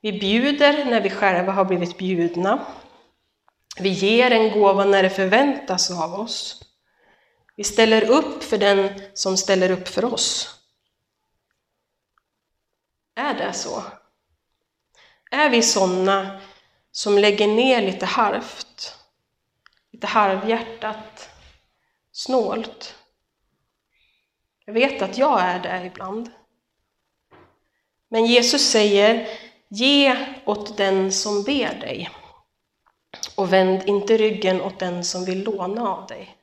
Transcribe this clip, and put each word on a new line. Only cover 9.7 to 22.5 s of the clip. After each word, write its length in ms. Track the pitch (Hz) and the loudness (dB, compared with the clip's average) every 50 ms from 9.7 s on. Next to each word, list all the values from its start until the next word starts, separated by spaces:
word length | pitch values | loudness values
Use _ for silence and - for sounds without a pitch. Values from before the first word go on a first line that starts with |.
upp 180 | 185 180 180 - | 0 -2 -4 -6
för 160 | - - 202 | -4 -4 -2
oss. 540 | 254 233 - - - - - - - - _ _ _ _ _ _ _ _ _ _ _ _ _ _ _ _ _ _ _ _ _ _ _ _ _ _ _ _ _ _ _ _ _ _ _ _ _ _ _ _ _ _ _ _ _ _ _ _ _ _ _ _ | -2 -2 -2 -2 -2 -2 -4 -8 -10 -14 _ _ _ _ _ _ _ _ _ _ _ _ _ _ _ _ _ _ _ _ _ _ _ _ _ _ _ _ _ _ _ _ _ _ _ _ _ _ _ _ _ _ _ _ _ _ _ _ _ _ _ _
Är 200 | - 254 294 262 | -8 -6 -4 -4
det 180 | - - - 180 | -4 -6 -6 -6
så? 300 | - - - - - - - - - _ _ _ _ _ _ _ _ _ _ _ _ _ _ _ _ _ _ _ _ _ _ _ _ _ - | -8 -8 -8 -8 -10 -10 -12 -18 -20 _ _ _ _ _ _ _ _ _ _ _ _ _ _ _ _ _ _ _ _ _ _ _ _ _ -6
Är 200 | - 269 302 294 | -2 0 2 4
vi 120 | 247 233 220 | 4 4 2
såna 760 | - - 208 190 185 185 185 185 190 196 196 190 190 196 190 - - - _ _ _ _ _ _ _ _ | 2 2 2 2 2 2 0 2 2 0 0 -2 -6 -12 -16 -18 -20 -20 _ _ _ _ _ _ _ _
som 260 | - - 208 208 202 | -8 -2 2 2 4
lägger 300 | 202 208 202 202 208 208 | 4 4 4 2 2 2
ner 340 | 214 226 247 262 254 240 208 | 2 2 4 4 2 2 2
lite 240 | 190 185 190 - | -2 -4 -4 -6
halvt, 920 | - - 254 226 202 - 214 233 - - - - _ _ - - - - - _ _ _ _ _ _ _ _ _ _ _ _ _ _ _ _ _ _ - | -4 0 0 0 0 -2 -4 -8 -10 -14 -16 -16 _ _ -16 -16 -16 -16 -20 _ _ _ _ _ _ _ _ _ _ _ _ _ _ _ _ _ _ -18
lite 140 | - - | -12 -8
halvhjärtat, 1200 | 202 - 220 208 196 190 190 196 220 226 226 233 - - - - 214 214 214 - - - - - - - _ - - _ _ _ _ _ _ _ _ _ _ _ _ _ | -2 0 2 2 2 0 -2 -2 -2 -2 -4 -4 -10 -12 -10 -10 -10 -10 -10 -16 -20 -20 -20 -20 -20 -20 _ -20 -20 _ _ _ _ _ _ _ _ _ _ _ _ _
snålt? 840 | - - - 262 254 220 190 | -14 -6 -2 0 0 0 0